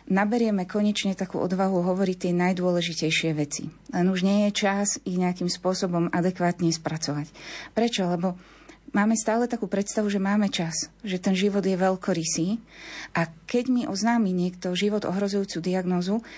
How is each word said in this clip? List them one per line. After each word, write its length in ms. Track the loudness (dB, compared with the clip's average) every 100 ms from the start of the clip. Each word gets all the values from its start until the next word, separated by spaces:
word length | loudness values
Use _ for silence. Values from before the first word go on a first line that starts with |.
| 0
naberieme 560 | 2 2 2 2 2
konečne 480 | 0 0 2 2 -2
takú 240 | -2 -4 -2
odvahu 460 | 0 2 2 2
hovoriť 320 | 2 2 0 0
tie 140 | 0
najdôležitejšie 1000 | 2 2 2 2 2 0 -2 0 0 0 0
veci. 320 | -2 -4 -8 -12 -6
Len 140 | 0 2
už 160 | 4
nie 240 | 2 4 2
je 80 | 2
čas 400 | 0 2 0 -2
ich 160 | -2 0
nejakým 320 | 0 0 -2
spôsobom 560 | -2 -2 0 0 0 0
adekvátne 640 | 2 0 0 0 0 0
spracovať. 560 | 0 -4 -4 -4 -4 -6 -12 -16 -16 -6 0
Prečo? 320 | 0 0 0
Lebo 260 | 0 -2 -4 -12 -20 -20 -20 -2
máme 240 | 2 2
stále 320 | 2 2 0 0
takú 200 | -2 -2
predstavu, 440 | -2 -2 -2 0
že 80 | 0
máme 320 | 2 2 2
čas, 400 | 0 -4 -4 -8 -10
že 160 | -6 -4
ten 160 | 0
život 280 | 2 2 2
je 120 | 0
veľkorysý 840 | 2 2 2 0 -2 -2 -2 -2 -2 -6 -20 -16 -14 -6
a 120 | -4 -4 -6 -2
keď 180 | 0 2
mi 160 | 0 0
oznámi 440 | 0 2 2 2
niekto 440 | 2 0 -2 -4
život 280 | 0 0 0
ohrozujúcu 560 | 0 -2 0 -2 -2 -4
diagnózu, 600 | -2 0 0 0 0 -2 -4